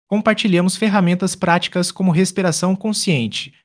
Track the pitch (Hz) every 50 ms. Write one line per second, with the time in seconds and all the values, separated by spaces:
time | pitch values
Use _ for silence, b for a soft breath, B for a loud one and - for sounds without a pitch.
0 | _ _ 202 214 214 220 214 - - 208 175 175 175 185 180 - 220 214 196 202
1 | 180 175 180 180 190 185 - - 190 175 170 180 - - - 180 175 - - -
2 | 190 185 160 175 190 185 - 202 185 175 156 - 180 185 190 190 - 214 208 -
3 | - 196 165 127 113 107 - - - - b b b